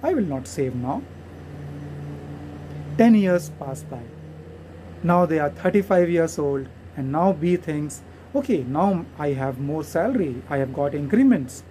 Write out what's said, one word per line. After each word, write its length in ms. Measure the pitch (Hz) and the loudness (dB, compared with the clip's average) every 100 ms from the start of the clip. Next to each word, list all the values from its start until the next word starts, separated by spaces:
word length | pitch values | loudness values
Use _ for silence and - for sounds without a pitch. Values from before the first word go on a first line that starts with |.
| 294 | 2
I 20 | 339 | 2
will 100 | 185 | 2
not 180 | 135 127 | -2 -6
save 240 | - 135 127 | -2 -2 0
now." 160 | 123 180 - - - - - - - - - - - - - - - - - - - 147 | -2 -4 -6 -16 -16 -16 -16 -14 -12 -12 -12 -10 -10 -12 -12 -12 -12 -14 -12 -12 -8 6
Ten 180 | 226 220 | 8 8
years 280 | 190 175 - - | 6 2 0 -10
pass 180 | 143 135 - | -10 -10 -10
by. 80 | 127 117 - - - - - - - - - 165 | -12 -12 -16 -16 -16 -16 -18 -18 -18 -16 -4 4
Now 40 | 175 175 | 4 6
they 80 | 160 | 2
are 60 | 147 - | 0 0
thirty-five 500 | 185 196 196 185 175 170 | 2 2 4 4 4 4
years 220 | 165 160 | 2 0
old, 240 | 143 139 135 - - - | 0 0 -4 -14 -14 -6
and 140 | 135 151 | -2 2
now 160 | 185 170 | 2 2
B 160 | 170 180 | 2 0
thinks, 320 | 180 151 147 - - - - 277 | 0 -4 -4 -8 -16 -20 -6 -4
"Okay, 160 | 277 196 123 143 | 0 0 0 2
now 140 | 196 185 165 - 147 | 2 2 -4 -6 -2
I 20 | 135 | -2
have 180 | 135 127 139 | -2 -4 -4
more 120 | 156 156 | -4 -2
salary, 420 | 165 196 254 165 123 - | 0 0 0 -2 -4 -4
I 100 | 143 | -2
have 180 | 135 135 | -2 0
got 160 | 143 147 | -2 -2
increments. 640 | 143 214 269 208 127 - - | 0 4 6 4 0 -10 -18